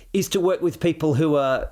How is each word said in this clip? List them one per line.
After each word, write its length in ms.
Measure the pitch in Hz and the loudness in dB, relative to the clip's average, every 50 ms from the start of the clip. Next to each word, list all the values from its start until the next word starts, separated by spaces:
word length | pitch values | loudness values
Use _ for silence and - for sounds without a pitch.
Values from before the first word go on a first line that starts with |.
| - - | -12 -6
is 160 | - 196 180 - | -4 -4 -2 -2
to 120 | - 196 | -2 0
work 200 | 175 185 185 - | 0 0 0 0
with 200 | 175 175 - - | 0 -2 -2 -2
people 320 | - 175 160 165 156 156 139 | -2 -2 0 0 0 0 2
who 220 | 127 160 156 147 | 2 2 2 2
are 340 | 143 135 135 131 - - - | 2 2 2 0 -2 -2 -6